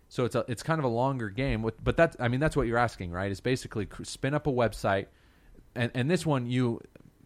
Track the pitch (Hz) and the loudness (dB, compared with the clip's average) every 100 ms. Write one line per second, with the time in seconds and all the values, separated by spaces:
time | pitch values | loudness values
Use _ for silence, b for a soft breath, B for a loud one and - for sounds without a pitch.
0 | b - 120 120 - 120 - 160 135 113 | b -4 0 0 -2 -4 -2 0 0 0
1 | 131 135 110 98 135 113 113 - - - | 0 -2 -4 -2 -2 0 -2 -2 0 4
2 | 220 - 120 127 156 147 117 117 120 - | 4 4 0 2 2 2 2 2 2 0
3 | 90 85 98 98 120 131 - 110 95 - | -6 -4 -2 -2 0 -2 -2 -6 -6 -8
4 | - - 135 147 151 123 113 - 113 98 | -12 -6 -2 0 0 2 2 2 0 0
5 | - b b b b b - - 120 127 | -2 b b b b b -12 -4 -2 0
6 | 131 175 165 139 120 123 123 110 - - | 2 2 2 0 0 2 2 0 -8 -20
7 | - _ | -20 _